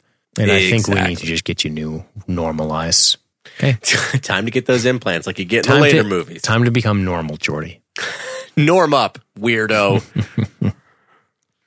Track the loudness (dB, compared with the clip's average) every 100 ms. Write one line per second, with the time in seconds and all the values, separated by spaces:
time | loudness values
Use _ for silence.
0 | _ _ _ -2 2 4 4 2 2 0
1 | -2 -4 -6 -6 -6 -4 -4 -4 -8 -10
2 | -12 -18 -8 -4 -4 -4 -4 -4 0 2
3 | 2 0 _ _ -20 -2 0 2 0 -2
4 | 0 -4 -2 -2 -2 -4 0 2 2 0
5 | -2 -4 -4 -8 -2 0 4 4 6 4
6 | 2 -2 -4 -8 -2 2 2 2 0 0
7 | 0 -2 -6 -6 -6 -6 -8 -14 _ -12
8 | -10 -10 -10 -12 -6 2 4 6 6 4
9 | 2 -4 _ -4 -2 0 2 2 4 2
10 | 0 -6 -6 -4 -6 -4 -6 -6 _ _
11 | _ _ _ _ _ _